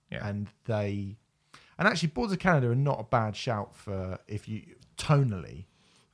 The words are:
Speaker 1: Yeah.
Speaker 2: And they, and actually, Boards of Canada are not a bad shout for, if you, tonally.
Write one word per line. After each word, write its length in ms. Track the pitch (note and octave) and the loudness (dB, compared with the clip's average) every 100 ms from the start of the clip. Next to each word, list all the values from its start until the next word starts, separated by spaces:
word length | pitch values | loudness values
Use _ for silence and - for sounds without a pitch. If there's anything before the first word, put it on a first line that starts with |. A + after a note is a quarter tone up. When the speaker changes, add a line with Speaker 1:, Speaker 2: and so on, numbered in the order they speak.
| _ | _
Speaker 1:
Yeah. 160 | A#1 G#2 | -8 -6
Speaker 2:
And 220 | G#2 G#2 - | -4 -6 -8
they, 520 | - G#2+ G#2 G2+ G2 G#2 _ _ _ - - - | -4 -2 -2 -4 -6 -10 _ _ _ -20 -16 -2
and 80 | G3 | 0
actually, 220 | F#3 D#3+ | 2 0
Boards 240 | B3 A#3 | 0 -2
of 80 | F#3 | 0
Canada 300 | F#3+ D#3 A#2+ | 4 4 4
are 40 | |
not 240 | B2 C#3+ C3 | 2 2 0
a 60 | |
bad 320 | A2+ A#2+ A2 G#2 | 0 0 2 -2
shout 400 | - G#2+ G2 - | -4 -4 -4 -10
for, 420 | - G2 F#2 F#2 - | -8 -6 -6 -8 -8
if 220 | G#2+ - | -10 -8
you, 140 | G#2+ - - - - | -10 -12 -20 -18 -6
tonally. 720 | - C#3+ C3 F#2+ A#1+ C2+ - _ _ _ _ | 4 6 4 0 -6 -14 -18 _ _ _ _